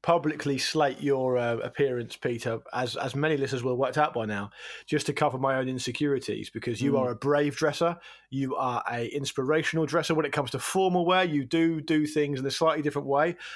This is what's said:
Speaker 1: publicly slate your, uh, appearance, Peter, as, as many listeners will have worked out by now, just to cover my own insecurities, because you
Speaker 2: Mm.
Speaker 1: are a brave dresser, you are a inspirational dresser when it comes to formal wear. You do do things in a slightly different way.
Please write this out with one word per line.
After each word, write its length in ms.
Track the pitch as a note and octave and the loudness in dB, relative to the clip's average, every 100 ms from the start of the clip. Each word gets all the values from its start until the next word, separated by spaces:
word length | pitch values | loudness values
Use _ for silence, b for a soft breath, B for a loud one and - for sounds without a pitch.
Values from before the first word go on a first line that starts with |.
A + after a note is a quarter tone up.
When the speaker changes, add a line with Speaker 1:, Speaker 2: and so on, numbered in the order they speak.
Speaker 1:
publicly 560 | - E3+ D3+ D3+ C#3+ C3+ | 4 2 2 -2 -2 -2
slate 440 | - D#3 C#3+ C3+ | -2 2 0 0
your, 360 | C#3+ C3+ B2+ B2 | 0 2 2 2
uh, 200 | A#2 A#2 | 0 -2
appearance, 580 | A#2 - C#3 B2 A#2 - | -4 0 0 0 -6 -6
Peter, 440 | C3 A#2+ B2+ A2+ - | -4 -2 -4 -6 -6
as, 220 | - - C3 | -6 -4 -4
as 200 | B2+ C#3 | -4 -2
many 200 | D#3 D3 | 0 2
listeners 280 | C3 C3 | 0 -2
will 100 | B2+ | -2
have 60 | B2 | 0
worked 180 | C3 C#3 | 0 2
out 160 | D3+ | 0
by 120 | A#2+ A2 | 0 -2
now, 240 | G#2 G2+ B B B - | -4 -6 B B B -4
just 200 | D3+ - | -2 -2
to 60 | |
cover 240 | C#3+ D3+ B2+ | 0 0 2
my 200 | C3+ C3 | 0 0
own 100 | C3 | -2
insecurities, 840 | B2+ B2 A#2+ D3 C3+ - G#2+ G#2+ | -4 -6 -2 0 0 -2 -6 -6
because 320 | A#2 B2+ A2+ | -8 -6 -2
you 120 | C#3 | 2
Speaker 2:
Mm. 60 | C#3 | 2
Speaker 1:
are 120 | B2+ | 0
a 40 | A2+ | -2
brave 400 | C#3 D3 D3 - | 2 2 2 2
dresser, 400 | D#3 C#3 E3+ E3+ B B B | 0 2 0 -2 B B B
you 260 | C3+ C3+ - | -4 -4 -2
are 260 | B2+ A#2+ - | -2 -2 -4
a 180 | A#2+ A#2 | -4 -4
inspirational 800 | C#3+ C#3 - C3 D#3 D#3 D#3+ D#3 | -4 -4 -2 2 2 2 0 2
dresser 300 | D#3+ D#3 D#3+ | 0 2 0
when 100 | D3 | 2
it 60 | |
comes 200 | D3+ B2+ | -2 -2
to 80 | C3 | -4
formal 460 | - F#3+ F#3+ F3+ F3 | -2 2 4 4 4
wear. 180 | F#3 F#3 | 4 4
You 180 | D3 | 0
do 380 | B2+ E3 E3 D#3+ | 0 2 4 2
do 240 | D3 D#3 D3+ | 2 2 4
things 320 | D3+ C#3+ C3+ | 2 0 0
in 60 | C3+ | -2
a 60 | |
slightly 300 | - D#3+ D#3 | 2 2 2
different 260 | D3 C#3+ C#3 | 0 -2 0
way. 260 | C#3 D#3+ E3+ B | 2 2 -2 B